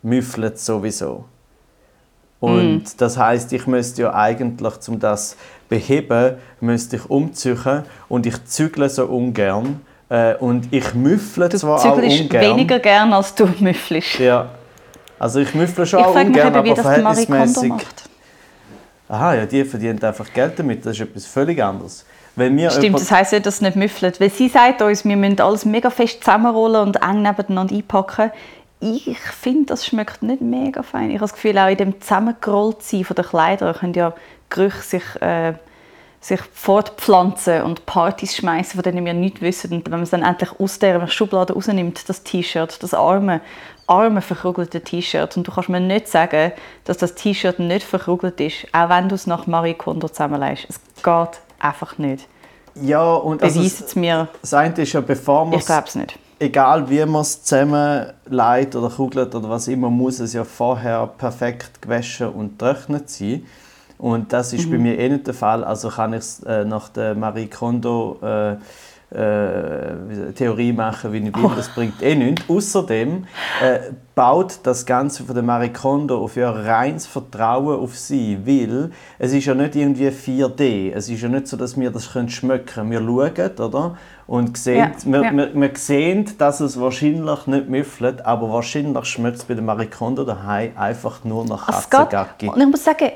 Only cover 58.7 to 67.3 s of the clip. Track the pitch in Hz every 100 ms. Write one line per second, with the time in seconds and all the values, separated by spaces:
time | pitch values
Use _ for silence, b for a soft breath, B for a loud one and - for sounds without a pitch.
58.7 | 131 117 120 131 131 127 120 107 113 120
59.7 | 131 123 120 127 127 117 117 113 - 120
60.7 | 123 117 113 113 - 127 123 120 120 -
61.7 | - - 117 120 - 117 101 107 - 123
62.7 | 135 - 147 143 - 101 143 B B B
63.7 | B B B 123 117 104 123 120 120 165
64.7 | 120 117 117 127 143 139 127 107 113 -
65.7 | 104 113 113 110 113 - - - 110 104
66.7 | 107 - 113 110 107 110